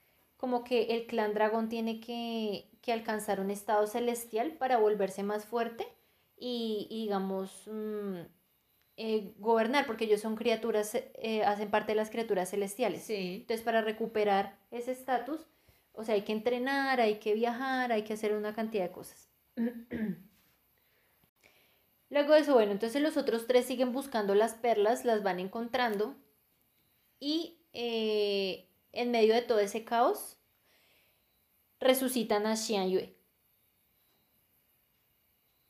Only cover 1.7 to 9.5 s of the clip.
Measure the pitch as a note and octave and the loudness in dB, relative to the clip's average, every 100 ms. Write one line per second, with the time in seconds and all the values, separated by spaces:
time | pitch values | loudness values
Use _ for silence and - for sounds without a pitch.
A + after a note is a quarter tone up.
1.7 | A3+ A3+ A3+ A3+ A#3+ A#3 A3+ G#3+ G3 - | -2 -4 -6 -8 -8 -6 -4 -4 -6 -10
2.7 | _ - A3+ A3+ G#3+ G#3 F#3+ G3 G3+ - | _ -4 -4 -2 -4 -2 -2 -2 -4 0
3.7 | G#3 G#3 A#3+ A#3+ A#3 - A3 D4 - - | 2 2 0 -2 -4 -4 -2 -4 -2 0
4.7 | A#3+ G#3+ G#3 F#3+ G3 G3+ G#3 G#3 A#3+ A3+ | 4 4 4 0 -2 -4 -4 -4 -4 -4
5.7 | A3+ A#4 - _ _ _ _ B3 A#3+ A3+ | -6 -12 -12 _ _ _ _ -6 -4 -2
6.7 | G#3 - A3 G#3+ G3 F#3+ F#3+ F#3+ - G#3 | -4 -6 -6 -2 -2 -2 -4 -6 -12 -12
7.7 | A3 G#3+ G#3 G3+ F3+ D#3+ _ _ _ _ | -8 -6 -6 -6 -8 -12 _ _ _ _
8.7 | _ _ - A3 A3 G3 - G#3+ | _ _ -10 -4 -2 -4 -4 2